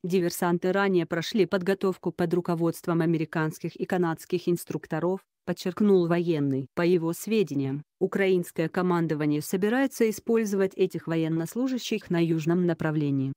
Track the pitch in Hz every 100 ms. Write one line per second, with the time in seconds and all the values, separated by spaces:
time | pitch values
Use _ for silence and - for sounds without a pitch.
0 | 185 185 175 - 180 175 185 190 196 185
1 | 160 170 156 233 170 196 180 196 190 180
2 | - - 175 175 175 170 165 160 - 170
3 | 165 165 160 165 156 160 170 - 185 185
4 | 175 160 - 180 - 175 - 160 - 156
5 | 175 190 _ _ - 175 190 175 208 190
6 | 170 175 175 160 143 135 135 - 175 180
7 | 165 170 - 220 185 143 135 139 - _
8 | 185 190 190 185 175 - 160 185 180 175
9 | 165 151 151 147 151 190 208 247 269 -
10 | 226 208 - 226 220 196 190 - 185 165
11 | - 165 160 160 165 226 262 254 - 220
12 | - 175 170 160 156 170 175 160 160 156
13 | 143 139 135